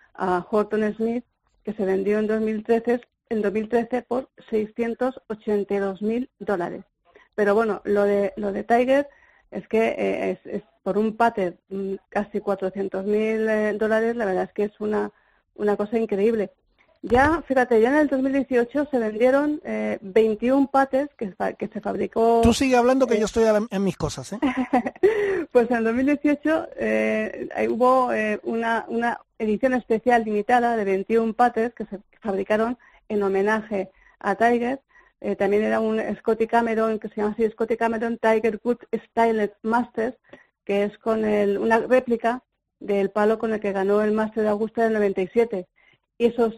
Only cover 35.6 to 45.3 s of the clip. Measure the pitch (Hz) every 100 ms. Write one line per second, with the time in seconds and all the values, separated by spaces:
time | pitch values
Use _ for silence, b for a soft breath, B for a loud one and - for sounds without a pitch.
35.6 | 214 220 220 220 214 208 - 220 226 233
36.6 | 233 220 220 220 220 - 208 208 226 -
37.6 | 226 226 233 226 233 233 220 220 226 214
38.6 | 240 240 - 226 - - 233 220 208 -
39.6 | 220 233 240 - 226 - B B B _
40.6 | - 202 208 - - 220 214 208 202 196
41.6 | 220 226 220 254 247 233 226 254 _ _
42.6 | _ _ 196 202 196 214 208 220 226 214
43.6 | 208 196 196 208 214 214 220 220 214 208
44.6 | 220 - 226 220 202 196 185